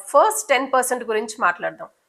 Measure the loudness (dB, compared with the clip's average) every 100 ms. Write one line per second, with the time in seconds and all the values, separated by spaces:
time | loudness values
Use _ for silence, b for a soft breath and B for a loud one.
0 | 0 4 4 0 0 0 2 0 0 -4
1 | -2 -4 -4 -2 -2 -2 -8 -10 -18 _